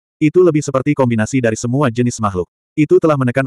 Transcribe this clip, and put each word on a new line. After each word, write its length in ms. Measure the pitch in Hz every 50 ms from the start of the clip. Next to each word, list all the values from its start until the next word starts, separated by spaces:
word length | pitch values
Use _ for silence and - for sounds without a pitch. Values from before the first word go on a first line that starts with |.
| _ _ _ - 156
Itu 160 | 151 - 180
lebih 240 | 185 175 147 151 143
seperti 320 | - 135 131 131 147 147
kombinasi 480 | - 135 120 117 110 110 - - 131 117
dari 160 | 113 110 -
semua 320 | - 120 123 139 147 127
jenis 320 | 110 120 123 120 - - 110
makhluk. 240 | 101 98 90 85 - _ _ _ _ - -
Itu 240 | 151 147 175 180 -
telah 160 | 160 151 135
menekan 240 | 131 123 120 135 135